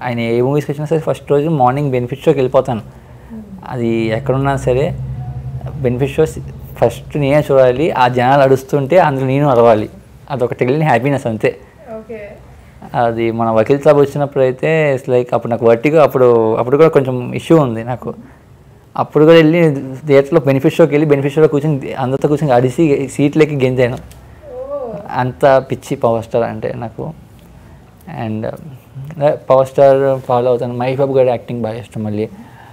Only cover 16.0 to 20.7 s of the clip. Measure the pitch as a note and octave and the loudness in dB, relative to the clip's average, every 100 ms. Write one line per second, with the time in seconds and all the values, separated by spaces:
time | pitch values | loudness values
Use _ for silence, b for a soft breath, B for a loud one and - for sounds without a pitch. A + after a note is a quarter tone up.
16 | C#3 C3+ B2 A#2 A2 A2+ B2 C#3+ D#3+ D#3 | 2 4 4 4 2 0 0 4 4 4
17 | C3 B2+ B2 B2 - E3 C3 A2+ A#2 B2 | 0 -4 -6 -8 2 4 4 -2 -6 -8
18 | B2+ - B B B B B B _ - | -8 -14 B B B B B B _ -6
19 | C3+ D3+ D#3 E3 D#3 F3 E3 C#3 C3 C3 | -2 4 6 8 6 4 2 0 -8 -12
20 | D#3 C#3 C#3 E3+ C#3 C3+ D#3 | 2 4 4 2 2 2 0